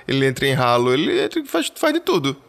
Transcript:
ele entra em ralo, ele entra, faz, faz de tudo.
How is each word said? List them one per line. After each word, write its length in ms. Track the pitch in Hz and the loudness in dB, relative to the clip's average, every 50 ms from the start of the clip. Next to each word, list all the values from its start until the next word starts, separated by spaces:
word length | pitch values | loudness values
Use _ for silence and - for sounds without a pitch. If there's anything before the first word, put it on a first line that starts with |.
| - | -6
ele 160 | - 131 135 135 | -4 -2 0 0
entra 180 | 135 127 - 143 | 0 0 0 0
em 80 | 135 131 | 0 0
ralo, 400 | 131 127 120 120 123 123 123 127 | 2 2 4 4 4 4 2 2
ele 260 | 143 175 269 - - | 2 2 0 0 0
entra, 240 | - 415 - 330 285 | 0 -2 -4 -6 -6
faz, 260 | - - 339 294 - - | -4 -4 -4 -4 -4 -6
faz 160 | - - 302 | -2 -2 0
de 80 | 294 339 | 0 0
tudo. 380 | - 370 339 170 135 139 131 - - | 0 0 0 0 0 -2 -6 -6 -14